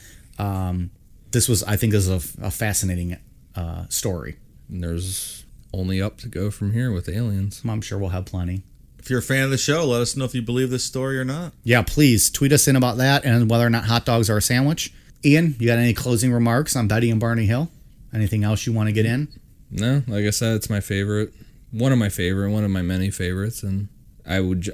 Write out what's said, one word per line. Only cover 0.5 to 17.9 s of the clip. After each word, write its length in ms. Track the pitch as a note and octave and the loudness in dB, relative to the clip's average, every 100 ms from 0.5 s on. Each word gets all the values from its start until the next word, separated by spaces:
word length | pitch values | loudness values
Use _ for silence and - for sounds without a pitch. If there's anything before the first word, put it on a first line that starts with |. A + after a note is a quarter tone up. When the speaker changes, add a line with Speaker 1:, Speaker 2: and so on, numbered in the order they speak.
| F#2+ F#2 F2+ F2 - - - - | -2 -4 -4 -6 -10 -20 -20 -4
Speaker 1:
this 160 | A#2+ - | 0 2
was, 160 | G#2+ | 0
I 120 | - G#2 | 0 0
think, 180 | A2+ | 2
is 160 | G#2 F#2+ | 2 2
a, 60 | F#2 - - | 0 -4 -8
a 60 | F#2+ | -8
fascinating, 680 | - A2 G2 F#2+ F2+ F2 F2 - - - F#2 | -4 -2 -2 -2 -4 -4 -8 -16 -20 -16 -10
uh, 300 | E2+ E2+ E2+ | -8 -8 -8
story. 480 | - A2 F2 A#1+ - - - - | -6 -4 -6 -8 -14 -20 -20 -14
Speaker 2:
And 140 | F2+ | -8
there's 600 | E2+ E2+ F#2+ F#2+ - - - - - | -4 -4 -6 -8 -10 -14 -20 -20 -12
only 280 | G2 F#2 F#2+ | -6 -2 -2
up 160 | G#2 - | -2 -6
to 80 | A2 | -12
go 220 | - G#2 | -6 -6
from 240 | - G2+ | -4 -2
here 180 | A#2 B2+ | -2 -2
with 160 | F#2 E2+ | -4 -4
Aliens. 540 | G2 A#2+ G2 F#2+ - A2+ | -4 -2 -2 -4 -6 -6
Speaker 1:
I'm 140 | A2 | -6
sure 180 | - G2+ | -6 -6
we'll 100 | F#2+ | -4
have 160 | F2+ F#2 | -4 -6
plenty. 380 | F2+ F2 F#2 - - - - | -6 -4 -6 -10 -20 -20 -20
Speaker 3:
If 120 | - | -4
you're 80 | B2 | -4
a 40 | |
fan 200 | - C3+ | 0 0
of 80 | C3+ | 0
the 60 | C3+ | 0
show, 280 | - D#3 D3 | 0 0 2
let 160 | A#2+ | 0
us 140 | A#2+ C#3 | 0 -4
know 100 | B2+ | -4
if 80 | |
you 80 | B2+ | -4
believe 280 | A#2 B2 C3 | -2 -2 0
this 120 | B2 | -2
story 360 | - C3 C3+ C3+ | -4 -4 -4 -4
or 60 | C3 | -4
not. 260 | D3+ F3 - | -6 -10 -10
Speaker 1:
Yeah, 180 | A#2 A#2+ | 4 4
please 460 | - D3 D3+ D3+ - | 4 4 6 6 4
tweet 200 | - C#3 | 2 4
us 140 | D3 - | 4 4
in 80 | C3 | 4
about 220 | B2 A2+ | 2 2
that 280 | C3+ C#3 C3+ | 2 4 4
and 220 | A#2+ A2+ | 4 4
whether 160 | A#2 A#2+ | 4 4
or 40 | |
not 160 | A#2 A2 | 2 2
hot 200 | A#2 B2 | 0 2
dogs 220 | A#2 A2 | 2 2
are 80 | G#2+ | 2
a 40 | |
sandwich. 500 | - B2 C#3 E3 - - - - D3 | 2 2 2 0 -6 -12 -20 0 4
Ian, 300 | D#3 E3+ A#2+ | 6 4 2
you 80 | A#2 | 2
got 100 | A#2 | 4
any 160 | A#2+ | 4
closing 380 | G#2+ B2 A#2 B2+ | 2 0 2 2
remarks 440 | A#2+ A#2 A#2+ D3+ B2+ | 4 4 2 0 0
on 120 | G#2+ | 2
Betty 240 | A2 A#2+ | 2 2
and 80 | A2 | 2
Barney 260 | A#2 A2+ G#2 | 0 0 2
Hill? 240 | A#2+ E3+ - - | 0 -2 -8 -20